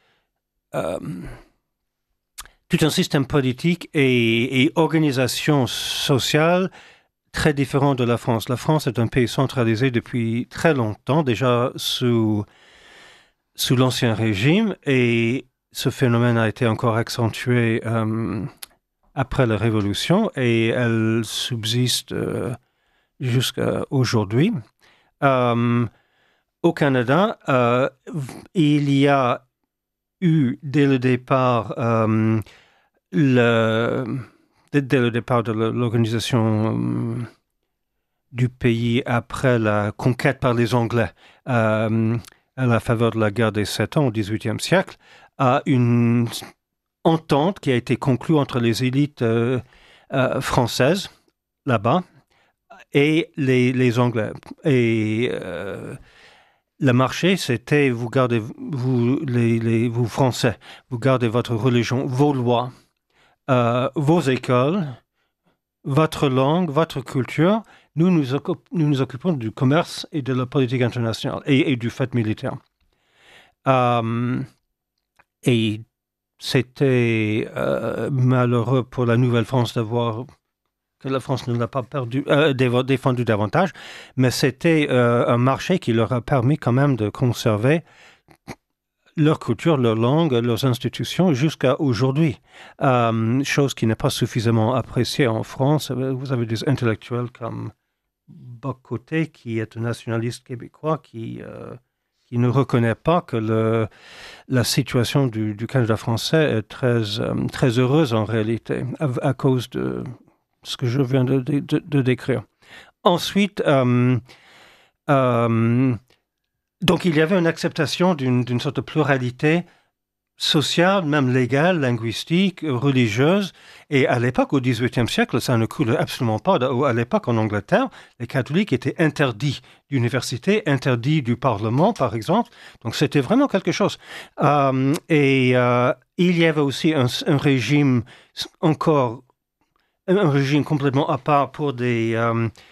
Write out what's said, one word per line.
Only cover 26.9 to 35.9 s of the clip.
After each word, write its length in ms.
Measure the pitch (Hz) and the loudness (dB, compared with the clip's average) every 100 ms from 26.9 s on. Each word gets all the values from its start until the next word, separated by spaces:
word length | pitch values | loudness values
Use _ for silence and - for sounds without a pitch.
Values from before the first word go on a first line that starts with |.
| 131 120 147 214 - - | 2 2 2 2 -2 -2
euh, 400 | 131 120 123 135 - - | 2 2 2 0 -4 -10
v-, 200 | 196 131 - - | -8 -8 -12 -6
il 360 | 196 151 147 143 | 0 2 2 2
y 160 | 139 139 | 4 4
a 380 | 139 127 131 - _ _ _ _ _ _ _ | 4 2 -2 -8 _ _ _ _ _ _ _
eu 380 | 180 160 127 - | 2 2 2 -2
dès 240 | 147 139 139 | -2 2 2
le 120 | 131 | 2
départ, 760 | 127 123 127 135 127 120 98 - | 2 0 0 0 2 0 -2 -4
euh, 600 | 117 113 110 110 110 110 - - _ _ _ _ _ | 0 2 2 2 2 0 -4 -14 _ _ _ _ _
le, 920 | 180 139 123 120 117 110 110 117 120 123 131 110 _ _ _ _ | 0 4 4 4 4 2 0 0 -2 -4 -8 -10 _ _ _ _
dès, 80 | 147 | -4
dès 160 | 135 139 | 0 2
le 120 | 120 | 2
départ 320 | 117 107 123 | 0 0 -2
de 100 | 113 | 0
l-, 240 | 110 113 113 | -2 -2 -2
l'organisation, 1000 | 120 | 0